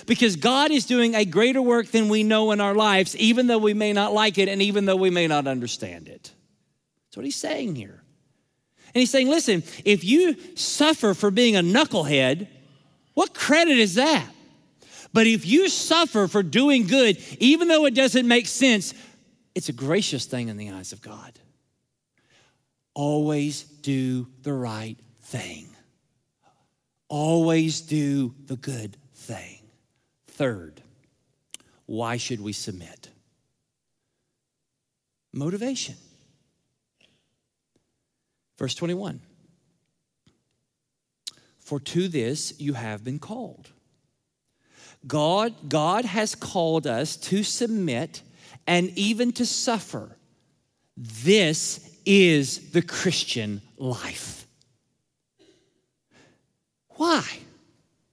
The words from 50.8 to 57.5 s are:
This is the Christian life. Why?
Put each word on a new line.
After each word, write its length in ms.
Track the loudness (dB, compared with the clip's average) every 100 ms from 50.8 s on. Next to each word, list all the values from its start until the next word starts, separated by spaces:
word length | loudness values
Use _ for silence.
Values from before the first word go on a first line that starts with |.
| _ -18
This 800 | -16 -4 2 4 2 -2 -6 -10 -16 _ 2
is 640 | 6 6 4 0 -6 -4
the 100 | -2
Christian 800 | -2 -4 -4 -4 -4 -6 -6 -10 -12 -10
life. 720 | -8 -8 -10 -12 -14 -16 -20 _ _ _ _ _ _ _ _ _ _ _ _ _ _ _ _ _ _ _ _ _ _ _ _
Why? 320 | -2 0 0 -2 -10 -18